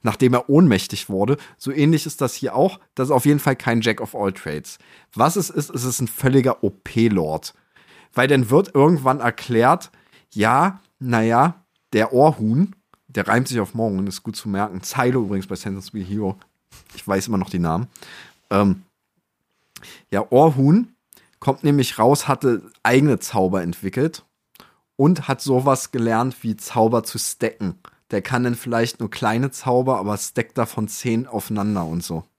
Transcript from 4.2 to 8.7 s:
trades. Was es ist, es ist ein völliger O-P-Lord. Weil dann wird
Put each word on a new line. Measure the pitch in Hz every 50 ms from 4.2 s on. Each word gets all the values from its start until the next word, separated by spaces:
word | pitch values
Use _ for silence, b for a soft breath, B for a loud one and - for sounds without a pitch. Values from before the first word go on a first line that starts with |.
| 101 98 95
trades. | - - 80 76 76 - - - b b b b b b b _
Was | 104 120 156 170
es | 208 165 -
ist, | - - 147 -
es | - 127 120
ist | 127 120 -
ein | 131 -
völliger | - - - 131 131 135 120 135 - -
O-P-Lord. | - 98 - _ _ - - 113 113 117 104 92 80 78 78 80 - - _ b b b b b b b b b b b _
Weil | 120 127
dann | 139 147 135 123 107
wird | 131 165 196 -